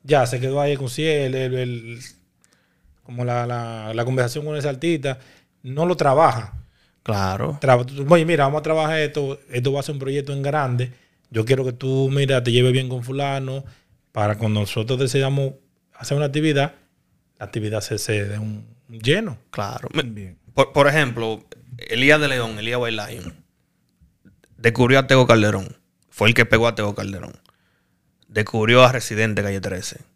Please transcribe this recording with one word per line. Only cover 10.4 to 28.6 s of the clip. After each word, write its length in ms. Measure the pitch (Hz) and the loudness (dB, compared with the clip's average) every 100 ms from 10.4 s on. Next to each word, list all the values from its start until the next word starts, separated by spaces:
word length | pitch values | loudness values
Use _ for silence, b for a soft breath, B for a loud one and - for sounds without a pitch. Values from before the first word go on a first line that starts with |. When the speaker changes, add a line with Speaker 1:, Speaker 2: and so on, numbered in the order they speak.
Speaker 1:
grande. 500 | 139 151 135 123 123 b b b _ | -2 0 0 -2 -4 b b b _
Yo 140 | 113 | -2
quiero 180 | 110 131 | 2 2
que 100 | 131 | 2
tú, 360 | 123 131 135 135 | -4 -2 0 2
mira, 320 | 139 135 131 | 2 2 2
te 80 | 123 | 4
lleves 200 | 117 127 | 4 4
bien 180 | 127 131 | 2 -2
con 140 | 127 | -8
fulano 600 | 120 135 139 139 131 135 135 b b _ _ | -6 -6 -4 -4 -6 -8 -12 b b _ _
para 280 | - 104 104 | -2 0 0
cuando 220 | 110 107 | 0 0
nosotros 360 | 101 - 113 127 | -2 -4 -2 -2
decidamos 560 | 131 139 135 139 135 135 _ _ _ | 0 0 0 0 -2 -6 _ _ _
hacer 240 | - - 147 | -16 -4 -2
una 80 | |
actividad, 480 | 147 147 156 139 143 - _ _ _ _ _ _ | 0 0 2 2 0 -4 _ _ _ _ _ _
la 80 | |
actividad 360 | 104 117 107 107 | -10 -6 -4 -4
se, 180 | - 107 | -4 -6
se 260 | - 107 | -2 -2
dé 140 | 101 104 | -2 -6
un, 260 | 107 104 110 - _ | -8 -8 -14 -20 _
un 120 | 113 | -4
lleno". 380 | 113 180 220 110 _ | 0 0 -2 -12 _
Speaker 2:
Claro. 380 | - 104 120 101 | -8 -6 -8 -6
Me-, 80 | 165 | -6
Speaker 3:
Bien. 380 | 123 104 95 - _ | -6 -10 -14 -18 _
Speaker 2:
por, 160 | - 135 | 0 2
por 160 | 147 139 | 4 4
ejemplo, 560 | 156 135 117 113 107 _ - - 120 | 4 0 -2 -6 -6 _ -20 -20 -18
Elías 420 | - 117 135 151 | -6 2 4 4
de 100 | 143 | 4
León, 280 | 127 117 104 | -2 -4 -6
Elías 220 | 110 123 | -6 -4
White 140 | 117 | -4
Lion, 400 | 110 101 - 90 - _ _ _ _ _ _ _ _ _ _ _ - | -6 -8 -12 -14 -16 _ _ _ _ _ _ _ _ _ _ _ -2
descubrió 420 | 117 113 123 135 | 0 2 4 4
a 80 | 131 | 6
Tego 200 | 131 120 | 4 6
Calderón. 500 | 113 107 98 95 - _ _ _ | 6 4 0 -8 -16 _ _ _
Fue 200 | - 107 | 0 4
el 40 | |
que 120 | 117 | 4
pegó 220 | 113 110 117 | 4 4 2
a 60 | |
Tego 220 | 110 104 | 0 -4
Calderón. 380 | 101 98 95 - - _ _ _ _ _ _ _ _ _ | -4 -8 -8 -12 -18 _ _ _ _ _ _ _ _ _
Descubrió 560 | 107 107 113 | -4 -2 0